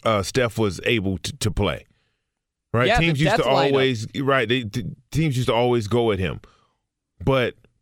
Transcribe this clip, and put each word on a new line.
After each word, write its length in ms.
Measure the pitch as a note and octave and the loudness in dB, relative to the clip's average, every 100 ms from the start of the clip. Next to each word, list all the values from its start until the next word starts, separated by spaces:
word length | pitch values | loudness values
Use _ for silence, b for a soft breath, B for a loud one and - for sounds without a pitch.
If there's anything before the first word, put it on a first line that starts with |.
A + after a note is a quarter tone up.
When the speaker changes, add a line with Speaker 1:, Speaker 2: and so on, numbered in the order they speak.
Speaker 1:
uh, 200 | A2+ G#2 | 0 0
Steph 340 | F#2 C3 A#2+ A2 | 0 -2 0 0
was 240 | G#2 E2+ | -2 -2
able 340 | - A#2 F#2+ F#2 | -2 0 -2 -4
to, 180 | - - | -8 -6
to 140 | G#2+ | -4
play. 340 | E2 F#2+ C2 - _ _ _ _ _ _ _ _ | 0 -2 -2 -10 _ _ _ _ _ _ _ _
Right? 140 | A2+ B2+ | 0 2
Speaker 2:
Yeah, 120 | A3 | 2
the 80 | E3 | 2
Speaker 1:
Teams 140 | C#3 | 2
used 160 | E3+ G#3+ | 2 2
Speaker 2:
death 60 | |
Speaker 1:
to 60 | B2 | 2
Speaker 2:
lineup. 160 | C3+ C#3 | 2 2
Speaker 1:
always, 340 | C3+ C3 A#2 A2 - | 2 2 0 -6 -4
right, 300 | C3+ C3+ A2 | 0 0 0
they, 140 | B2+ | -2
t-, 240 | A2 B2 G#2 - _ | -2 -6 -8 -10 _
teams 260 | C#3 D#3+ B2+ | -2 0 0
used 120 | B2 | 0
to 40 | |
always 340 | A2+ B2 A#2+ G2+ | 2 2 2 0
go 220 | A#2+ A#2 | 0 2
at 80 | F#2+ | 0
him. 220 | F2+ A#1 - b b b b _ _ - | -2 -6 -14 b b b b _ _ -6
But 320 | - C3+ A2+ - _ _ | -2 0 0 -6 _ _